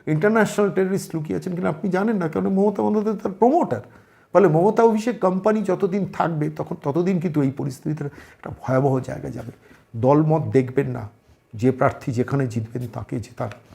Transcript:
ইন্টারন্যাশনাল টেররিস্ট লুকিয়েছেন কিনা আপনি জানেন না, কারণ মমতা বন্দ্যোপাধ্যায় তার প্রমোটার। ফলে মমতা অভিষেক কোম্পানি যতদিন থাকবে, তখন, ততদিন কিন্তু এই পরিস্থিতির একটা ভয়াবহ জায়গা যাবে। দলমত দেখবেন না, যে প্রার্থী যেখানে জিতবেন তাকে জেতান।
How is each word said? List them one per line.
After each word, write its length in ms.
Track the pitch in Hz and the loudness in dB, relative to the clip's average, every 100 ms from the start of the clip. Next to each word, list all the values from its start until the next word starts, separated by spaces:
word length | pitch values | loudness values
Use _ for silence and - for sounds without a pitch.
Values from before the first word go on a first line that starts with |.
| - | -4
ইন্টারন্যাশনাল 640 | 156 208 226 214 208 208 | 0 2 2 2 2 0
টেররিস্ট 440 | 180 190 196 196 | 0 -2 -2 -4
লুকিয়েছেন 420 | 160 156 185 170 175 | -8 -6 -6 -6 -4
কিনা 120 | 185 | -4
আপনি 220 | 156 202 | -4 -2
জানেন 260 | 185 208 214 | 0 0 0
না, 120 | 165 | -2
কারণ 200 | 190 190 | -2 0
মমতা 340 | 190 208 208 | 2 2 2
বন্দ্যোপাধ্যায় 340 | 214 214 208 208 | 0 0 -2 -4
তার 160 | 214 | -6
প্রমোটার। 480 | 190 226 330 302 117 - - _ _ _ | 2 4 4 2 -4 -8 -20 _ _ _
ফলে 160 | 175 185 | 6 6
মমতা 340 | 156 190 214 | 6 4 4
অভিষেক 380 | 233 214 220 233 | 4 4 -2 0
কোম্পানি 420 | 185 185 214 220 | 0 2 2 0
যতদিন 440 | 196 180 196 196 185 | 0 -2 0 -2 -4
থাকবে, 380 | - 170 160 151 | -2 -2 0 -4
তখন, 260 | 151 151 - | -4 -8 -6
ততদিন 380 | 147 139 175 185 | -2 0 0 0
কিন্তু 220 | 175 151 | 0 0
এই 80 | 135 | 0
পরিস্থিতির 560 | 135 139 131 156 151 143 | -2 -8 -6 -6 -6 -6
একটা 440 | - - - - - | -10 -20 -16 -14 -10
ভয়াবহ 400 | - 131 139 131 | 0 2 2 0
জায়গা 300 | 135 - - | -4 -10 -10
যাবে। 220 | - 113 - _ - _ 113 | -10 -14 -16 _ -20 _ 0
দলমত 460 | 123 147 156 160 113 | 4 6 4 2 2
দেখবেন 340 | 120 123 127 135 | 2 2 -2 -2
না, 220 | 123 107 _ _ _ _ | -6 -10 _ _ _ _
যে 180 | 110 127 | -2 0
প্রার্থী 400 | 127 139 - - | 2 0 0 -6
যেখানে 340 | 117 120 139 131 | -2 -2 0 -2
জিতবেন 420 | 113 110 127 120 | -4 -6 -8 -10
তাকে 280 | 117 110 131 | -10 -8 -8
জেতান। 300 | 104 - 117 107 _ | -10 -10 -10 -10 _